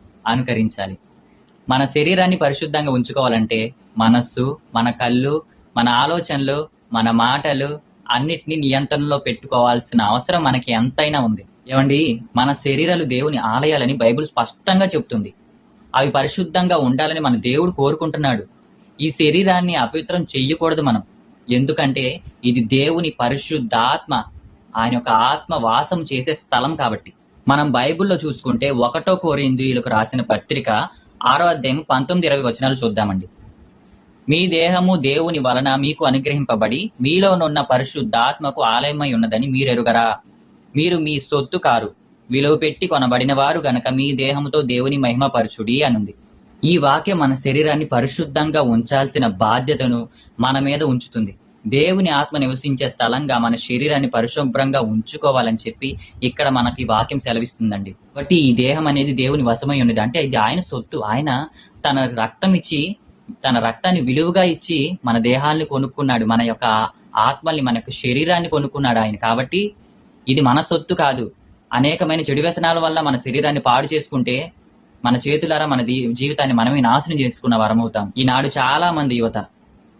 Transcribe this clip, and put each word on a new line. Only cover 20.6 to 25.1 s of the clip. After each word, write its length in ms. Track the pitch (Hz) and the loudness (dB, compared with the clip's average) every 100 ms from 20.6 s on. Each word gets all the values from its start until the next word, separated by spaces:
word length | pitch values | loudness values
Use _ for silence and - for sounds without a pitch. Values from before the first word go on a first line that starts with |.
| 165 160 | 0 0
మనం, 220 | 147 110 - - - - - | 2 0 -2 -18 -20 -12 -2
ఎందుకంటే 720 | 123 135 151 143 135 131 170 - - 123 | 0 2 0 0 0 -4 -6 -12 -4 0
ఇది 180 | 123 | 2
దేవుని 500 | 110 131 147 165 165 - | 2 2 2 0 -2 -2
పరిశుద్ధాత్మ, 1040 | 120 139 - 156 117 117 120 156 - 127 107 - - - _ 110 | -2 -4 -4 -6 -2 0 0 -2 -2 -6 -6 -14 -20 -20 _ -4
ఆయన 160 | 113 | -2
యొక్క 160 | 120 | 0
ఆత్మ 460 | 123 | 0